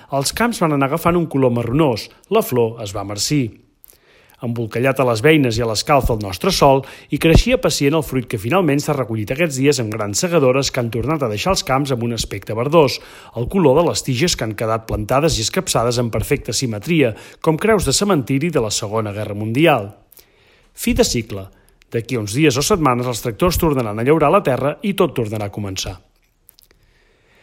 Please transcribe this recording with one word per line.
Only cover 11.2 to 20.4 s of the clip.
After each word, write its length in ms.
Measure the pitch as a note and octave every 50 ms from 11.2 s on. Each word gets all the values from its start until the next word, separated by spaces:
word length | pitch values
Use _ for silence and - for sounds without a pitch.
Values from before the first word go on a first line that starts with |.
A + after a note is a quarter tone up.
| C#3
a 20 | A#2
deixar 240 | G#2+ G#2 - F3
els 140 | F#3+ F#3 - -
camps 240 | C3 C3+ C#3+ C3+
amb 140 | C3+ A#2 A2+ A#2+
un 80 | A#2+
aspecte 400 | A2 - - - G2+ - - A2
verdós, 460 | A2 A#2 C#3+ D3+ F3 D3+ B2+ - - - - - - - - -
el 140 | A#2 A#2+ -
color 240 | - G3 F3 C#3 B2+ D3+
de 20 | F3 D3+
les 140 | A2 - - -
tiges 300 | C3 A#2 D#3 F3+ - -
que 80 | B2+ A2
han 80 | G#2+
quedat 300 | - A#2+ A2 A2 A2+ - -
plantades 480 | A2 G#2 G#2+ G#2 B2+ C3+ D3+ E3 C3
i 80 | A2 A2
escapçades 560 | - - F#3+ F3+ - - C3+ A#2 A#2+ A#2+ A#2+
en 80 | A#2+ A#2 A2
perfecta 420 | G#2+ G2 - D3 B2+ - - A2+
simetria, 560 | - C3+ B2 A2 G#2 G2+ D3+ F3 D#3+ C#3+ A#2 G#2 - - - - - -
com 160 | E3 D#3+ D#3
creus 240 | - G#3+ A3+ G3 C#3+
de 120 | C3+ C3
cementiri 520 | - G3+ G3+ F#3+ D3+ A#2+ - C3+ C3+ D3 F3 D#3
de 80 | D3 A#2
la 80 | G#2+
Segona 400 | - - - G#2 G2+ A2+ A2 G#2
Guerra 240 | G2 G#2 G#2+ G2+ G#2
Mundial. 540 | G2+ G#2+ A2 A2+ C3 D#3 E3+ D3 A#2+ G2+ G2+ - - _ _ _ - - _ _ _